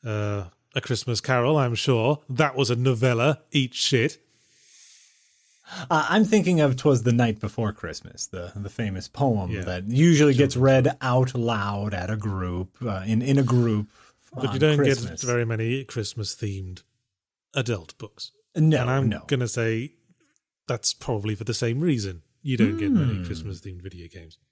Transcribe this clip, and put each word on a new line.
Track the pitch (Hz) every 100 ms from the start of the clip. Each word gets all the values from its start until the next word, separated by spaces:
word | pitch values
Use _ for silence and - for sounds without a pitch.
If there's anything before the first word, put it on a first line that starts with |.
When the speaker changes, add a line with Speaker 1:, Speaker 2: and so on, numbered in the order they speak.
Speaker 1:
uh, | 120 107 104 104 90 _ _
A | 139
Christmas | - 120 - 113
Carol, | - 127 120 151
I'm | 127 113
sure. | - 120 113 147 _
That | 123 151 131
was | 127
a | 120
novella. | 127 120 127 120 131 147 _
Eat | 151 131
shit. | - - 131 120 - _ _ _ _ _ - - - _ _ _ _ _ _ - - -
Speaker 2:
Uh, | 160 123
I'm | 185
thinking | 214 220 185 175
of | 147 131
"'Twas | 156 131
the | 113
Night | 120 120 107
Before | 101 - 110
Christmas," | - 82 80 - - -
the, | 92 90 101
the | 101
famous | - 110 92 -
poem | - 139 107 92
Speaker 1:
Yeah. | 107
Speaker 2:
that | 90 90 98
usually | 127 165 156 147
gets | 131 139
Speaker 1:
Children's | 127 135 131 127
Speaker 2:
read | -
out | 131 123 127
loud | 127 117 110 101 101 104
at | 98 92
a | 107
group, | 104 95 90 90 95 _
uh, | 123 95 95
in, | 110
in | 123 139
a |
group | 127 123 117 107 104 _ - _ _
Speaker 1:
But | 123
you | 127
Speaker 2:
on | -
Speaker 1:
don't | 151 147
Speaker 2:
Christmas. | 139 131 110 85
Speaker 1:
get | 123
very | 120
many | 117 113 113 131
Christmas-themed | 127 120 104 - 104 - 107 98 92 92 _ _ _ _ _ _ _
adult | - 117 110 82 -
books. | 107 _ - _ _ -
Speaker 2:
No, | 156 156
Speaker 1:
And | 123
I'm | 131 131
Speaker 2:
no. | 104 -
Speaker 1:
gonna | 135 123
say | 120 113 113 131 _ _ _ _ _ _ _ -
that's | 120 -
probably | - - 113 101 104
for |
the | 110
same | 117 117 120
reason | 175 131 101 87 _ _
you | 147 127
don't | 233 330
get | 302
many | 240 135 101
Speaker 2:
Hmm. |
Speaker 1:
Christmas-themed | 87 85 82 92 101 90
video | 92 90 85
games. | 87 82 _ _